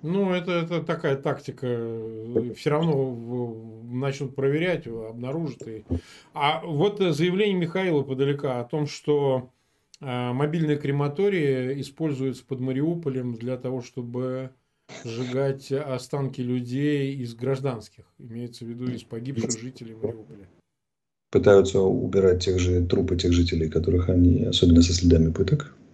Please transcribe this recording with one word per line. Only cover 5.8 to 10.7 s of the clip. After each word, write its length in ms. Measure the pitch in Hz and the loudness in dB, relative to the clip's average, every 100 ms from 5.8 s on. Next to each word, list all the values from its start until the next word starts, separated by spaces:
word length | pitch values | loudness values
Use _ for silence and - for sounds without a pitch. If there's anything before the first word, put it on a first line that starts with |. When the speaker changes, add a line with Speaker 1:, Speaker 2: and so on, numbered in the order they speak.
| 110 127 - - - | -6 -8 -8 -20 -16
Speaker 1:
а 300 | 156 143 160 | -2 0 0
вот, 360 | 175 147 196 202 | -2 2 2 2
э, 120 | 185 | 0
заявление 440 | 143 175 185 208 185 | 2 2 2 2 0
Михаила 460 | 165 185 190 151 | -2 -2 0 0
Подоляка 580 | 135 131 139 139 143 123 | 0 -2 0 0 -2 -4
о 40 | |
том, 220 | 120 151 143 | -4 -4 -4
что, 640 | - - 147 139 131 123 _ _ _ _ _ | -4 0 2 2 0 -4 _ _ _ _ _
э, 320 | 143 123 123 | -6 -4 -2
мобильные 460 | 123 151 165 156 | 0 0 0 0